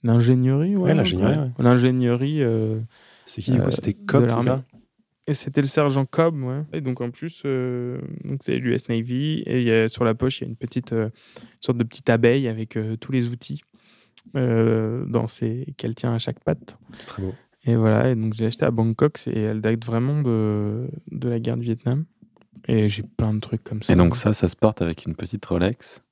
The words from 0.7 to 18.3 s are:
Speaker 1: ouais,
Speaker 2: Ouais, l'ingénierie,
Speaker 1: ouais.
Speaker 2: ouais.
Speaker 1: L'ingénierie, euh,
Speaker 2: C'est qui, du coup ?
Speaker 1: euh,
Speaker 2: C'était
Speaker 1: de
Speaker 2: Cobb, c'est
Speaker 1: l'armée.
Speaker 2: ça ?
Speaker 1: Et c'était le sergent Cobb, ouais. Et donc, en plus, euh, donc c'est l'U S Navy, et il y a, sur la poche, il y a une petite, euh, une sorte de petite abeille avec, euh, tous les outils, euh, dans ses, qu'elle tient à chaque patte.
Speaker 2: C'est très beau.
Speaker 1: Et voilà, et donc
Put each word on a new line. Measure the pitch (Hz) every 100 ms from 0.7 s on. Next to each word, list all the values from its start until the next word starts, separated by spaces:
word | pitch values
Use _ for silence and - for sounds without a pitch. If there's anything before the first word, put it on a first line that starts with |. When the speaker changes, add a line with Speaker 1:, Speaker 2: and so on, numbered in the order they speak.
Speaker 1:
ouais, | 202 180
Speaker 2:
Ouais, |
l'ingénierie, | 156 98 90 104
Speaker 1:
ouais. | 151
Speaker 2:
ouais. | 135 123
Speaker 1:
L'ingénierie, | 123 123 127 127 123 120 135 151
euh, | 127 113 110 110 113 _ - _
Speaker 2:
C'est | - -
qui, | -
du | 127
coup ? | 92
Speaker 1:
euh, |
Speaker 2:
C'était | - -
Speaker 1:
de | 101 202
Speaker 2:
Cobb, | -
c'est | 120
Speaker 1:
l'armée. | 117
Speaker 2:
ça ? | 123 131 131 - _ _ _ _ -
Speaker 1:
Et |
c'était | 147 - 139
le | 139
sergent | - 147 135
Cobb, | 135 - 165 156
ouais. | 127 135 151
Et | 156
donc, | 135 123
en | 120
plus, | 120 165 - 147
euh, | 131 127 123 123 123 - -
donc | - 135
c'est | - 127
l'U | 127
S | 117 -
Navy, | 117 117 123 151 156 -
et | 127
il | 120
y |
a, | 113 113
sur | -
la | 120 110
poche, | 127 -
il |
y | -
a |
une | 113
petite, | 123 - 127
euh, | 113 110 - _ -
une | - _
sorte | - 120
de |
petite | 117 - -
abeille | 117 117 131 127
avec, | 110 110 113
euh, | 110 113
tous | -
les | 135 120
outils, | 120 - 143 _ _ _ _ _ - - 143
euh, | 127 113 113 113 110 117
dans | - 120 113
ses, | - 117 117 139 143
qu'elle | 117
tient | 117 123
à | 117
chaque | - -
patte. | - 160 - - _ -
Speaker 2:
C'est | -
très | -
beau. | 95 - _ _
Speaker 1:
Et | - 117
voilà, | 110 110 127
et |
donc | 120 110